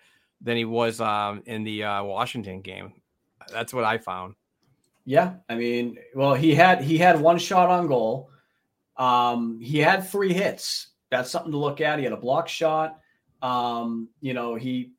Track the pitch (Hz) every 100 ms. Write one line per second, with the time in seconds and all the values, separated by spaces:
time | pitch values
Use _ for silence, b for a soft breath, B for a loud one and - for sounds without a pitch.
0 | b b b _ 117 117 113 117 117 113
1 | 110 104 104 101 - 110 107 107 104 101
2 | 101 95 123 127 98 92 95 95 95 -
3 | _ _ _ _ - 110 120 127 110 113
4 | 107 92 92 104 _ _ _ _ _ _
5 | - 139 185 185 - 117 120 120 120 110
6 | - 135 139 135 160 147 180 180 139 160
7 | 180 160 156 170 - 185 180 180 170 127
8 | 110 131 - b b b b _ _ -
9 | 127 123 123 120 117 113 117 151 151 190
10 | 185 202 196 175 202 - - - - _
11 | _ 127 127 - - 147 147 139 151 151
12 | 127 - 120 143 165 - 160 156 160 -
13 | b b _ _ 131 123 120 117 117 113
14 | 113 _ 135 127 120 113 127 127 123